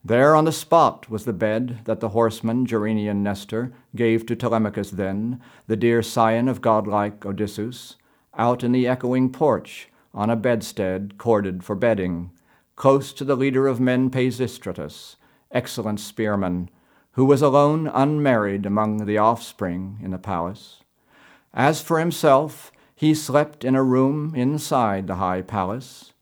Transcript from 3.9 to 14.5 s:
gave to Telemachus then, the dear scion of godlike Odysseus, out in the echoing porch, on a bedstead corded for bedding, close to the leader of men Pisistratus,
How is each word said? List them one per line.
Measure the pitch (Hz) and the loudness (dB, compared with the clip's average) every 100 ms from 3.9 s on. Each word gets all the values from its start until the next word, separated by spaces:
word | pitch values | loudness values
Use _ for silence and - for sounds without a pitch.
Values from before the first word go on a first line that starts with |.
gave | - 117 117 | 0 2 2
to | 113 | 0
Telemachus | 117 120 113 104 104 98 | -4 0 0 0 -4 -6
then, | 95 98 98 117 123 - - - | -6 -4 -4 -6 -8 -12 -20 -6
the | 110 | 0
dear | 117 117 | 2 2
scion | 110 - 113 117 127 | 0 2 2 2 0
of | 104 | 0
godlike | 117 110 104 104 104 104 | 2 2 2 -2 -2 -6
Odysseus, | 101 95 104 - 110 127 - - _ _ _ - | -8 -4 -6 -6 -10 -10 -18 -20 _ _ _ -2
out | 120 123 | 0 2
in | 120 | 0
the | 127 | 2
echoing | 123 127 123 127 127 | 2 0 0 0 0
porch, | 131 151 107 - - - _ _ | 2 2 2 -4 -20 -20 _ _
on | - 107 | -4 -2
a | |
bedstead | 117 117 113 98 - 95 95 101 - | 0 0 0 -4 -4 -4 -4 -8 -6
corded | 117 107 98 90 | 0 2 0 -6
for | - | -6
bedding, | 98 117 104 90 85 87 _ _ _ _ | -2 0 0 -2 -4 -8 _ _ _ _
close | - 135 139 135 | 0 4 4 0
to | - | -8
the | 139 135 | -2 0
leader | 135 131 | 2 2
of | 135 123 | 0 2
men | 127 127 131 | 2 2 0
Pisistratus, | 131 127 117 120 | 0 0 0 -6